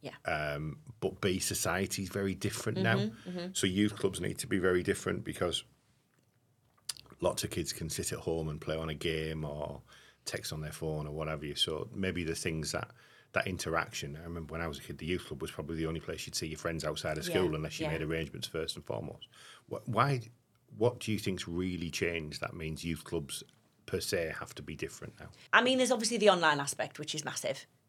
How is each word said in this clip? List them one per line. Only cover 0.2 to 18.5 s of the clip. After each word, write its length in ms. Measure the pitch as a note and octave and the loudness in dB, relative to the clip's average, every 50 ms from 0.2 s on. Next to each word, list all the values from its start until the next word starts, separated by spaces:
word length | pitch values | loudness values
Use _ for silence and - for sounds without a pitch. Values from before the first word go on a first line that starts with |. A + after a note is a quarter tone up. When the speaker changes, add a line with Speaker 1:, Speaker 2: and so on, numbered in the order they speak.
| - | -4
Speaker 2:
Um, 520 | - E2 D2+ D2+ D2 D2 D2 D#2 D#2 - - - - - - | -2 0 2 2 0 0 0 -2 -4 -6 -8 -14 -18 -8 -2
but 180 | - F#2 F#2+ - | -2 -2 -2 0
B, 200 | - F#2+ F#2 F#2+ | 0 2 2 2
society's 680 | - - F2+ - - F#2 E2+ F#2 G2 F#2 - - G2 F2+ | 0 0 0 0 2 2 2 2 2 0 0 -4 -4 -2
very 240 | - G2+ G2 G2 F#2 | 0 0 0 0 0
different 420 | - - G2+ - - - A2 G2+ | 0 0 -2 -2 0 -2 0 0
now. 180 | F#2+ F#2+ A2 A#2 | 4 6 6 6
Speaker 1:
Mm-hmm, 320 | C3 G#3 G#3+ - - - F3+ | 6 4 0 -2 -6 -10 -8
mm-hmm. 180 | F3+ F3 F3 F#3 F#3+ | -6 -6 -6 -4 0
Speaker 2:
So 140 | - G2+ | 2 2
youth 300 | F#2+ F#2 G2+ G#2 G2+ G#2 | 4 6 6 4 4 4
clubs 240 | - - F#2+ - - | 2 0 0 2 0
need 160 | F2+ G2+ - - | -2 -2 -2 -2
to 80 | - | -2
be 100 | - G#2 F#2+ | 0 0 2
very 240 | F2 F#2 F2+ F2+ F2 | 4 4 4 4 4
different 420 | G2 F#2+ - - F#2+ F#2 F#2 - | 2 0 0 0 -2 -2 -2 -2
because 380 | F#2 - - F#2 E2+ F#2 - - - _ _ _ _ _ _ _ _ _ _ _ _ _ _ _ _ _ _ _ _ _ _ _ - - - - - - - | -6 -2 0 0 0 0 -2 -4 -8 _ _ _ _ _ _ _ _ _ _ _ _ _ _ _ _ _ _ _ _ _ _ _ -8 -8 -8 -16 -20 -6 0
lots 240 | F2 F2 - - - | 2 2 2 2 -2
of 60 | - | 0
kids 240 | - F2+ E2 - - | 0 -2 -2 -2 -4
can 160 | - E2 D#2 | -4 -4 -2
sit 220 | - - F2+ - | -2 -2 -2 -2
at 80 | - D#2+ | -4 -2
home 280 | - F2 E2 E2 D#2 D#2 | 0 0 0 2 0 -2
and 100 | D2+ D#2 | -4 -4
play 160 | - - D#2 | -2 -2 -2
on 120 | D#2+ D#2+ D#2+ | 0 0 -2
a 40 | D#2 | -4
game 480 | D2 - E2+ D#2+ D#2 D#2 D#2+ D#2+ D#2 D#2 | -2 0 0 0 0 0 -2 -2 -2 -4
or 360 | D2 D2 D2+ D2+ D#2 D2 C#2 - - - - - - - _ _ | -4 -2 -4 -4 -4 -6 -10 -12 -16 -20 -20 -20 -20 -20 _ _
text 280 | - - - - - - | -6 -6 -6 -4 -4 -6
on 80 | D#2 | -4
their 100 | D2+ D2 | -6 -6
phone 360 | - - E2 D#2 D#2 D2+ D2 | -6 -2 -2 -2 0 0 -2
or 40 | D2 | -4
whatever 340 | D2+ D#2 D#2 D#2 D#2 D2 D2+ | -4 -4 -2 -2 -2 -4 -4
you. 100 | C#2+ D2 | -4 0
So 340 | - - - D#2 - - - - | 0 0 0 0 -2 -4 -4 -4
maybe 300 | G2 F#2+ F#2+ E2 F2+ E2+ | -2 0 0 0 0 0
the 120 | D#2+ D#2+ | 0 -2
things 360 | - - - E2 D#2+ D2+ - | 0 0 0 0 0 -2 -2
that, 180 | - E2+ - - - - - - - - - _ - | -2 -2 -4 -4 -10 -20 -20 -20 -20 -20 -20 _ 0
that 140 | - - | 0 0
interaction, 720 | F#2+ F2+ F2 - E2+ E2 E2 E2 - - - - C#2+ C#2+ D#2 | 0 -2 -2 0 2 2 2 0 0 -4 -8 -6 -6 -8 -8
I 40 | E2+ | -8
remember 300 | E2+ E2+ E2+ D#2+ D2 D#2+ | -8 -6 -6 -6 -6 -4
when 80 | E2 | -4
I 60 | E2+ | -2
was 120 | D#2+ D2 - | -4 -4 -6
a 20 | |
kid, 160 | - - D2 | -8 -10 -10
the 80 | - D#2+ | -6 -2
youth 200 | D#2+ F2+ F2+ - | 0 0 0 -2
club 160 | - D2+ C2 | -6 -6 -6
was 100 | D#2+ D#2 | -6 -6
probably 240 | - - D2+ D2 E2 | -6 -6 -4 -4 -2
the 100 | D#2+ D#2+ | 0 0
only 120 | D#2 E2 D#2+ | 0 0 -2
place 260 | - - E2 D#2 - | -4 -4 -6 -6 -6
you'd 100 | - - | -4 -4
see 120 | - E2 | -4 -4
your 100 | D#2 D#2 | -4 -6
friends 260 | - - E2 E2 D#2+ D#2 | -4 -2 -2 -2 0 -2
outside 320 | D2+ D2+ - - D#2 D2+ | -2 -2 0 -2 -2 -2
of 100 | D2+ D#2 | 0 -2
Speaker 1:
Yeah, 80 | F2 E2+ | 2 4
Speaker 2:
school 200 | F2+ F#2 E2 D#2 | 4 4 4 2
unless 240 | D2+ D2+ D#2 - - | 0 -2 -4 -4 -2
you 60 | D#2+ | -2
Speaker 1:
yeah. 60 | D2+ D#2+ | 0 0
Speaker 2:
made 80 | D#2 | 0
arrangements 460 | D#2 D2+ E2 D#2+ D#2 - - - - | 0 0 0 0 -2 -4 -6 -8 -8
first 280 | - | -4